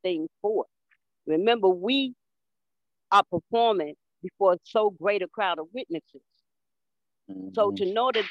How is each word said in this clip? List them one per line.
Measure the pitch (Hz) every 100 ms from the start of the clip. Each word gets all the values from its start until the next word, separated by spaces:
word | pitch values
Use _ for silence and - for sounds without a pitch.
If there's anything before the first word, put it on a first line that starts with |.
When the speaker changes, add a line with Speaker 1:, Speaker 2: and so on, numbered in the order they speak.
Speaker 1:
thing | 185 165 160 _
for. | 208 202 - _ _ _ _ _ -
Remember, | 160 214 233 190
we | 180 202 269 262 - _ _ _ _ _ _ _ _ -
are | 196 -
performing | 170 - 233 233 196 151 - _ _
before | 180 - 190 175
so | - 226 214
great | 175 185 208
a | 175
crowd | - 190 160
of | 165
witnesses. | 240 240 160 - 135 _ _ _ _ _ _ _ _ _ _ - 190 190
So | 190 202
Speaker 2:
Mm-hmm. | 196
Speaker 1:
to | 185
know | 220 254
that | 226 202